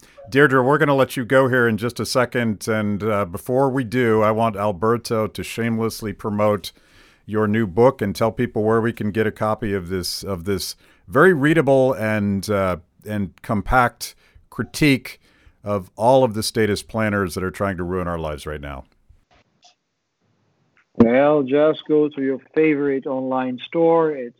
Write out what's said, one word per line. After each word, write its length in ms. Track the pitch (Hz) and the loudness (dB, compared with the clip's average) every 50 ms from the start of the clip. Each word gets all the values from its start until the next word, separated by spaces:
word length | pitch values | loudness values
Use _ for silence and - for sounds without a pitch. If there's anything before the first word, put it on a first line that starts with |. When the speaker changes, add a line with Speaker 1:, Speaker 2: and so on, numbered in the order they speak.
| - - _ - - - | -14 -20 _ -20 -14 -2
Speaker 1:
Deirdre, 340 | - 139 147 135 135 131 123 | 2 4 4 6 4 4 4
we're 140 | 131 147 | 4 4
gonna 180 | 147 156 143 139 | 2 2 2 4
let 200 | 135 127 123 - | 2 2 2 0
you 80 | 143 120 | -6 -2
go 220 | 101 135 131 135 | 4 4 4 4
here 200 | 123 127 127 120 | 4 4 2 4
in 100 | 117 110 | 2 2
just 220 | 98 117 120 - - | 0 -2 -4 -4 -4
a 60 | 110 | -6
second. 600 | - - 131 120 - - 123 117 113 104 - - | -2 0 0 0 0 -2 -2 -2 -2 -2 -4 -4
And, 360 | 117 110 110 104 104 104 90 101 | -2 -2 -2 0 -2 -4 -2 -2
uh, 220 | 110 104 101 101 | -2 0 0 -2
before 440 | 87 87 98 - - 123 131 139 135 | -4 -6 -10 -6 -2 0 0 2 2
we 140 | 123 139 123 | 0 -2 -4
do, 380 | 101 117 127 123 113 110 110 | -2 -2 0 2 4 4 4
I 100 | 107 107 | 4 2
want 240 | 110 110 113 113 101 | 2 2 0 0 0
Alberto 720 | 98 104 107 98 82 110 110 120 110 - - 117 110 107 | -2 -2 -2 -2 0 0 0 0 0 -2 -2 -2 -2 -2
to 160 | 98 - - 87 | -4 -6 -10 -10
shamelessly 720 | - - 117 113 117 113 110 113 110 - - 113 104 98 | -8 -6 -4 -4 -2 -2 -2 -2 -4 -4 -6 -8 -10 -8
promote 580 | - - 110 104 104 104 107 104 95 - - - _ _ _ _ - - _ _ _ _ | -6 -6 -4 -2 2 2 2 2 0 -4 -10 -16 _ _ _ _ -20 -20 _ _ _ _
your 220 | - 104 107 107 | -4 -2 0 0
new 200 | 104 104 113 113 | 2 2 0 0
book 340 | 92 82 113 120 135 135 - | 0 2 4 4 4 4 2
and 140 | 113 98 90 | -2 -4 -2
tell 160 | - 113 113 | -2 -2 -2
people 320 | 110 - 123 - - 113 107 | 0 -2 -4 -2 -2 -2 0
where 180 | 110 113 113 | 2 2 2
we 120 | 110 117 113 | 0 -2 -4
can 180 | - 104 104 | -4 -6 -2
get 140 | 87 110 107 | -2 0 -2
a 60 | 107 | -2
copy 420 | 98 - 107 107 107 - 117 104 98 | -2 -2 -2 -2 -2 -2 -4 -4 -4
of 160 | 98 85 85 | -4 -4 -4
this, 340 | 95 92 85 - - - - | -6 -6 -4 -6 -8 -8 -8
of 200 | 95 98 85 82 | -8 -8 -6 -4
this 300 | 101 98 87 - - - - _ _ _ _ _ | -4 -4 -4 -4 -8 -12 -14 _ _ _ _ _
very 260 | - 87 135 170 190 180 | -2 4 4 6 6 4
readable 600 | 135 139 151 160 165 139 139 135 135 131 131 123 | 4 2 2 2 2 4 4 4 4 4 2 0
and, 560 | 92 110 110 107 107 101 101 98 98 90 104 | 0 -2 0 0 0 0 0 -2 -2 -2 -2
uh, 280 | 104 98 95 92 90 82 - _ _ _ - | 0 0 0 0 -2 -4 -6 _ _ _ -12
and 340 | 104 107 104 98 82 - _ | -8 -6 -6 -6 -8 -10 _
compact 720 | - - 113 101 - - 123 127 120 117 - _ - - - _ _ _ _ - _ _ | -8 -4 -4 -4 -2 2 2 2 2 2 -2 _ -12 -14 -14 _ _ _ _ -20 _ _
critique 680 | - - 113 - - - 156 147 135 127 - - - - _ _ _ _ _ _ _ _ - | -10 -10 -8 -8 -2 0 2 2 2 2 -2 -8 -18 -20 _ _ _ _ _ _ _ _ -6
of 260 | 101 104 98 90 - _ | -6 -6 -4 -6 -10 _
all 280 | - 110 123 135 131 131 | 0 4 4 6 6 4
of 120 | 117 101 | 2 0
the 80 | 110 107 | -4 -6
statist 440 | - - 120 110 104 101 - - | -4 0 0 0 0 0 -2 -6
planners 460 | - - 113 110 107 104 101 98 85 - | -8 -4 -2 -2 0 0 -2 -2 -2 -4
that 100 | 95 90 | -6 -6
are 80 | 92 | -6
trying 240 | - - 101 98 92 | -4 -4 -4 -4 -2
to 80 | 85 90 | -4 -4
ruin 240 | 87 92 90 87 | -4 -4 -4 -4
our 120 | 87 85 82 | -4 -4 -4
lives 260 | 80 78 76 71 - | -6 -6 -8 -8 -10
right 160 | 76 76 73 | -10 -10 -10
now. 240 | 71 71 69 65 - _ _ _ _ _ - _ _ _ _ _ _ _ _ _ _ _ _ _ _ _ _ _ _ _ _ _ _ _ _ _ _ _ _ _ _ _ _ _ _ _ _ | -10 -12 -12 -14 -16 _ _ _ _ _ -20 _ _ _ _ _ _ _ _ _ _ _ _ _ _ _ _ _ _ _ _ _ _ _ _ _ _ _ _ _ _ _ _ _ _ _ _
Speaker 2:
Well, 440 | - 113 113 123 135 143 147 151 147 | -2 0 0 2 2 2 2 2 0
just 420 | 135 123 139 147 151 156 147 - - | 0 0 0 2 2 0 0 -2 -4
go 200 | - 151 151 151 | -2 0 0 0
to 140 | 143 - 139 | 0 -2 -4
your 180 | 135 135 135 123 - _ _ | -4 -4 -6 -6 -10 _ _
favorite 540 | 156 156 156 147 139 143 143 135 135 - | 0 2 2 2 0 -2 -2 -2 -4 -4
online 520 | - 131 131 131 131 131 127 127 127 127 120 - | -6 -6 -6 -4 -4 -4 -4 -4 -4 -6 -8 -12
store. 460 | - - 170 165 165 165 165 160 156 | -6 -2 0 2 4 4 4 2 0
It's 260 | 147 131 123 120 - | -2 -4 -8 -12 -12